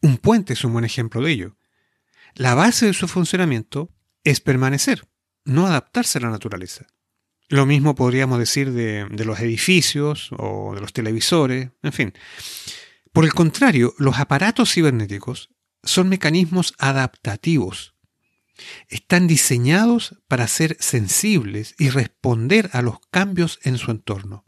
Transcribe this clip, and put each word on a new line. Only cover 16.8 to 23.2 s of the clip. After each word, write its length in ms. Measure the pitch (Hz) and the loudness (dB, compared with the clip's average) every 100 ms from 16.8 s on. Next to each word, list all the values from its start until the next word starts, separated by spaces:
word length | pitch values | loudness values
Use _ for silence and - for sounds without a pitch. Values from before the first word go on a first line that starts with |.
| 139 135 131 _ - 104 165 160 95 95 - _ _ _ _ _ _ _ - - _ | -2 0 -2 _ -8 -6 0 0 0 -8 -16 _ _ _ _ _ _ _ -20 -20 _
Están 380 | - _ 175 180 | -14 _ 2 4
diseñados 880 | 156 - 123 120 175 226 233 - - _ | 4 2 2 4 4 4 2 -2 -14 _
para 200 | 127 - | -2 -2
ser 280 | - 160 156 | 0 -2 -2
sensibles 960 | - 123 98 - 208 196 104 101 113 - | -2 -2 0 0 2 0 0 -8 -10 -2
y 120 | 135 | 0
responder 800 | 131 113 _ 131 117 117 214 208 | 2 -2 _ -2 0 2 2 2
a 100 | 123 | -2
los 160 | 120 117 _ | -2 -4 _
cambios 480 | 180 | -2